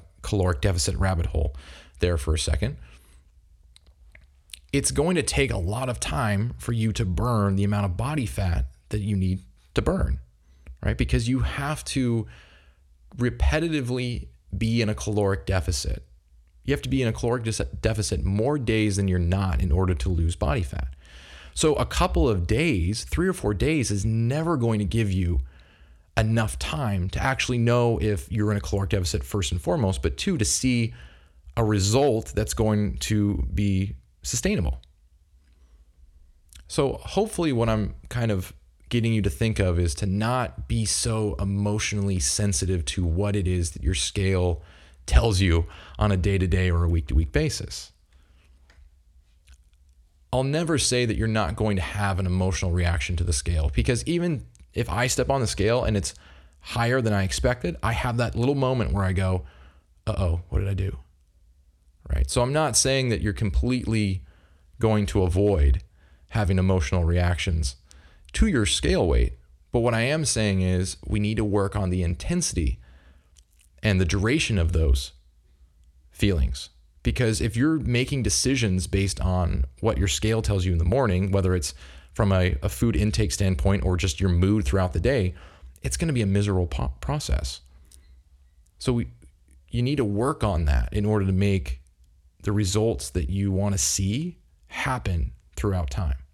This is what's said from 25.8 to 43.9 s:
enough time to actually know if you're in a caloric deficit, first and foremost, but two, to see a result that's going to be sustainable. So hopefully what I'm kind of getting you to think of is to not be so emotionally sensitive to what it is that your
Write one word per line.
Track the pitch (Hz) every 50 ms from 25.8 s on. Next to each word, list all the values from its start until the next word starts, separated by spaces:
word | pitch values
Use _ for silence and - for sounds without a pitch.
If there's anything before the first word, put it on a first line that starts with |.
| - - - - _ _ -
enough | - 110 110 113 113 113 107 - -
time | - - - 156 143 110 101 95 87 92
to | - - 90
actually | 131 131 127 - - 127 120
know | 113 117 120 123 120 120 117 -
if | - 107 104 95 - - -
you're | 107 104 104
in | 107
a | 101
caloric | - - - 101 95 92
deficit, | - 101 92 87 - 104 -
first | - - 104 92 - -
and | 92 -
foremost, | 160 175 165 117 95 92 - -
but | 82 -
two, | - - - 190
to | 147 107
see | - - - - 131 123 120 117 113 - - - - - - - - _ - - - -
a | - 113
result | 107 107 101 95 98 104 127 139 143 117 110 107 - -
that's | - 107 - -
going | - 113 107 107 104 104 98 92
to | - - - 110 107 104 101 98 - - - -
be | 104 104 101 98 95 95 98 - - - _ _ _ -
sustainable. | - - 117 - 185 208 156 92 71 65 - - - _ _ _ _ _ _ _ _ _ - _ _ _ _ _ _ - - - _ _ _ - - - - - - - _ _ - - - -
So | - - - 147 131 117 - -
hopefully | - - 190 214 214 - - 170 160 135
what | 117 113 113
I'm | 110 107 104 - - - - -
kind | - 120 117 113 107
of | 95 90 - - - _ _ _ _ - -
getting | - 123 110 113 113
you | 110 98
to | 98
think | - - 117 113 110 -
of | 101 92 87 85
is | 87 85 -
to | - -
not | 101 92 101 107 113 123 127 123 - - - -
be | - 117 117 110
so | 101 - - - 120 113 110 107 104 - -
emotionally | 104 98 101 101 101 104 104 107 - - - 104 101 101 98 90
sensitive | 82 - - - 104 101 95 - - 90 95 87 80
to | - - - 90
what | 85 80 87 101 101 101
it | 104 92
is | 90 90 90 87 85 -
that | - -
your | -